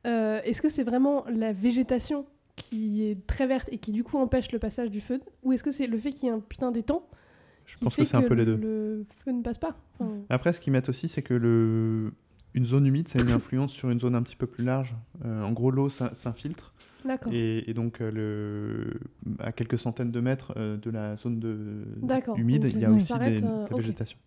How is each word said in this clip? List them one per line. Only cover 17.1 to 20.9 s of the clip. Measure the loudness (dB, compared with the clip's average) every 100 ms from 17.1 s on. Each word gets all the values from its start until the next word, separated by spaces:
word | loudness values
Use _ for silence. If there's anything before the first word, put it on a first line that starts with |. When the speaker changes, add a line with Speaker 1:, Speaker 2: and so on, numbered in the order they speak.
| -4 -2
Speaker 2:
Et, | 0 0 -2 -4
et |
donc, | -2 -2 -2
euh, | -4
le... | -2 -4 -4 -4 -6 -6 -4 -4 -6 -10 -10 -8 -6
à | -6
quelques | -4 -2 -2
centaines | 2 2 2
de | 0
mètres, | 0 0 -4 -4
euh, | -4 -4
de |
la | -4